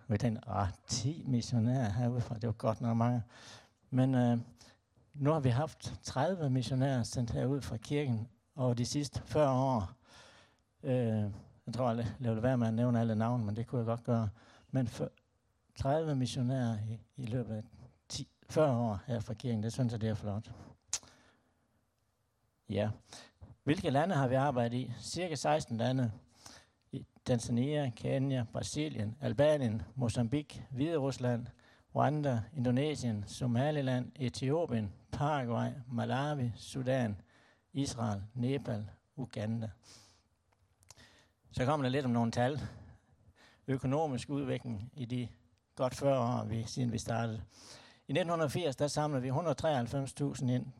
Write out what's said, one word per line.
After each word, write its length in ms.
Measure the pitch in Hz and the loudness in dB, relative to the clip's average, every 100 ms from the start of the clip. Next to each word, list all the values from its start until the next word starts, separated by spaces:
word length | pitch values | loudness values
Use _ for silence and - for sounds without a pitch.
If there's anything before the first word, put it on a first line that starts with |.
| - | -2
Vi 100 | 107 | 2
tænkte, 300 | 120 110 - | 2 0 -2
"Ah, 200 | 98 98 - - | 0 0 -2 -6
ti 360 | - 131 165 - | -2 -2 -2 0
missionærer 640 | 123 - 120 113 131 110 | 0 2 2 4 2 2
herude 300 | 98 120 123 | 0 0 0
fra, 140 | - | -2
det 120 | 110 113 | -2 -2
var 60 | |
godt 280 | - 120 107 | 0 0 2
nok 160 | 120 117 | 2 4
mange." 260 | 120 120 - - - - - _ _ | 4 2 -2 -10 -20 -20 -20 _ _
Men, 240 | 127 131 | 2 4
øh, 240 | 127 120 120 117 - - - _ _ _ | 6 4 4 0 -12 -20 -20 _ _ _
nu 180 | 147 139 | -2 2
har 80 | 180 | 4
vi 80 | 131 | 4
haft 520 | 120 156 - - - | 2 0 -4 -12 -10
tredive 480 | - 131 160 190 143 | -6 0 0 2 2
missionærer 520 | 127 113 131 139 131 | 0 0 2 2 2
sendt 280 | 110 131 117 | -2 -2 -2
herud 300 | 143 127 139 | 0 0 0
fra 160 | - 113 | -4 -8
kirken 520 | - 147 143 113 107 - _ - | -2 -2 0 -2 -4 -12 _ -2
over 180 | 127 | 0
de 120 | 120 120 | 2 0
sidste 360 | 147 143 - | -2 -2 -6
fyrre 260 | - 151 143 | -2 4 4
år. 420 | 127 135 123 92 - - - - - - _ _ _ | 4 2 2 -2 -6 -20 -20 -20 -20 -20 _ _ _
Øh, 480 | 143 127 113 110 104 98 - - - | -2 0 2 2 0 -4 -14 -16 -8
jeg 80 | |
tror, 180 | 113 127 | -2 0
jeg 140 | 113 113 - | 0 -2 -2
lader 220 | 120 110 | -2 0
være 180 | 123 127 | 2 2
med 100 | 113 | 2
at 60 | |
nævne 260 | 110 123 117 | 2 4 4
alle 140 | 117 | 4
navne, 300 | 107 113 123 | 2 2 0
men 120 | 104 107 | -2 -4
det 100 | 113 | -4
kunne 120 | 131 | -2
jeg 80 | 113 | -2
godt 180 | 117 | -2
gøre. 240 | - 117 107 - - - - | 2 2 2 -4 -14 -20 -4
Men 160 | 131 120 | -2 -2
for 240 | - - - _ _ _ _ _ - | -2 -6 -8 _ _ _ _ _ -4
tredive 400 | 135 156 160 135 | 0 0 2 0
missionærer 600 | 123 139 123 131 117 110 110 | 0 0 0 0 0 -2 -4
i, 120 | 110 - - | -8 -12 -12
i 100 | 123 | -4
løbet 280 | 127 107 | -4 -4
af 80 | 110 - - - _ - | -6 -8 -16 -20 _ -12
ti, 200 | - 139 _ - | -10 -10 _ -2
fyrre 260 | 165 156 120 | 4 4 4
år 240 | 117 98 - | 2 0 -2
her 140 | 117 | -4
fra 140 | 110 | -4
kirken, 280 | 110 127 113 | -6 -2 0
det 100 | 110 | 0
synes 200 | - 123 | 0 0
jeg, 80 | 113 | 0
det 80 | 110 | -2
er 60 | |
flot. 380 | 107 104 101 - - - - _ - - - - _ _ _ _ _ _ _ _ _ _ _ _ _ - | -2 -4 -6 -8 -14 -18 -20 _ -10 -10 -20 -20 _ _ _ _ _ _ _ _ _ _ _ _ _ -4
Ja. 220 | 101 107 - - - - _ - - | 0 0 -2 -10 -20 -20 _ -20 -4
Hvilke 260 | - 170 180 | 0 0 2
lande 240 | 135 175 | 2 2
har 140 | 156 131 | 2 2
vi 60 | |
arbejdet 440 | 131 143 123 117 123 | 4 2 2 0 -2
i? 140 | 123 120 | -6 -8
Cirka 340 | - 160 180 | -8 -6 -4
seksten 420 | 147 151 156 - 113 | -2 0 0 0 -2
lande. 360 | 120 131 120 101 - _ - - - _ _ | 0 2 0 -2 -14 _ -20 -20 -20 _ _
I 140 | 139 - - | -12 -12 -8
Tanzania, 640 | - 120 - 120 135 151 135 - | 0 0 2 0 2 0 -2 -2
Kenya, 480 | 131 135 139 131 113 | -2 0 0 0 -2
Brasilien, 640 | - - 147 151 113 104 110 | -4 -4 -4 -4 -2 -4 -4
Albanien, 640 | 120 113 147 151 120 110 - | -2 4 4 4 2 -2 -4
Mozambique, 720 | 131 120 127 117 143 147 - - | -4 -2 0 0 0 -4 -10 -10
Hviderusland, 760 | 127 156 165 135 123 123 117 123 - - - _ | -2 0 0 0 -2 -2 -2 -4 -14 -20 -20 _
Rwanda, 480 | 131 123 151 143 117 - 151 | 2 2 2 2 0 -2 0
Indonesien, 680 | 123 123 151 143 120 104 101 | 2 4 2 0 -2 -2 -4
Somaliland, 840 | - 127 120 147 151 131 127 123 - | -4 0 2 2 2 2 0 -2 -4
Etiopien, 760 | 123 - 131 160 160 117 101 - - | -6 -2 0 2 2 0 -2 -6 -8
Paraguay, 580 | - 147 147 120 117 120 123 120 | -2 0 0 0 0 -2 -4 -6
Malawi, 640 | 117 113 123 147 147 120 104 | -4 -2 0 0 -2 -2 -4
Sudan, 640 | - 139 127 131 113 101 - - _ _ _ | -8 -4 0 2 0 -4 -10 -20 _ _ _
Israel, 500 | 139 139 120 113 101 104 | -4 -4 -2 -2 -2 -6
Nepal, 560 | 123 123 139 131 110 107 - _ - | -4 -2 -2 -2 -6 -6 -14 _ -12
Uganda. 540 | - 117 107 113 110 - - - - _ _ _ _ _ _ _ - - - - _ _ - | -10 -6 -4 -2 -6 -10 -20 -20 -20 _ _ _ _ _ _ _ -20 -20 -20 -20 _ _ -8
Så 140 | - | -2
kommer 200 | 127 151 | 2 2
der 60 | 127 | 2
lidt 140 | 135 | 2
om 60 | 131 | 2
nogle 220 | 117 117 | 4 4
tal. 280 | 117 127 147 - - - - _ _ _ - - - - | 4 2 0 -6 -10 -20 -20 _ _ _ -20 -20 -12 -4
Økonomisk 640 | 131 131 143 160 123 - | -2 0 0 0 -2 -4
udvikling 600 | 143 131 127 127 107 117 | -4 -2 -4 -4 -8 -8
i 100 | - | -10
de 240 | 117 127 113 - _ _ _ | -6 -4 -6 -10 _ _ _
godt 200 | - 127 | -2 -2
fyrre 240 | - 139 135 | 2 2 4
år, 260 | 120 120 | 2 0
vi, 180 | 107 113 | -2 -4
siden 300 | 113 - 123 | -4 -2 -2
vi 60 | 113 | -2
startede. 440 | - 113 117 110 - - - - - - - | -2 -2 -2 -4 -10 -16 -20 -20 -20 -18 -4
I 40 | |
nitten 380 | 147 170 170 151 | 0 0 2 0
firs, 260 | 180 160 127 | 0 -2 0
der 120 | 147 | 0
samlede 340 | 151 151 139 | 0 0 0
vi 60 | 127 | 0
hundrede 260 | 135 170 | 0 0
treoghalvfems 580 | 131 160 139 117 139 135 | 0 2 0 0 -2 -4
tusind 380 | - 143 131 127 | -2 -4 0 0
ind 160 | 123 - - | 0 -2 -12